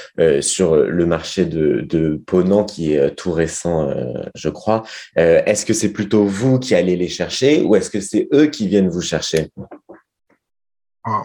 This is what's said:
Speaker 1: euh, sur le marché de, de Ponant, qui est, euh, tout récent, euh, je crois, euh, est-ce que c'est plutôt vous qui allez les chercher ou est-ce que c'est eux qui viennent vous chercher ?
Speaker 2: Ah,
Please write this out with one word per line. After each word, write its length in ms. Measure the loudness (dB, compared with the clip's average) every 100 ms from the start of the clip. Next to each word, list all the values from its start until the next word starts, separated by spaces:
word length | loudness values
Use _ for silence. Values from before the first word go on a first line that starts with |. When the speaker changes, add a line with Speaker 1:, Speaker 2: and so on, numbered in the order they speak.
| -12 0
Speaker 1:
euh, 220 | 2 2
sur 360 | 0 0 2 4
le 300 | 2 2 0
marché 380 | -2 -4 -2
de, 380 | -2 0 0 0
de 380 | -2 -2 -2 -4 0
Ponant, 380 | 0 4 2
qui 300 | 0 -4 -2
est, 40 | 0
euh, 120 | 0
tout 220 | -2 -6
récent, 560 | -2 -2 -4 -4 -2 -2
euh, 340 | -4 -6 -8 -10
je 140 | -8 -8
crois, 340 | -6 -2 -4 -4 -18 -8 0
euh, 240 | 4 4 4
est-ce 180 | 0 0
que 60 |
c'est 200 | 0 -2
plutôt 320 | -4 0 2
vous 340 | 2 2 2 2
qui 160 | 2
allez 220 | 2 2 0
les 120 | -2
chercher 540 | -4 -6 0 2 2
ou 140 | 4 2
est-ce 140 | 0
que 100 | -6
c'est 280 | -2 -2 2
eux 140 | 2 2
qui 200 | 0 0
viennent 220 | 2 2
vous 140 | 0
chercher ? 480 | -4 -4 -2 -4 -4 -8 -18 -18 _ -20 _ _ _ _ _ _ _ _ _ _
Speaker 2:
Ah, 180 | -6 -6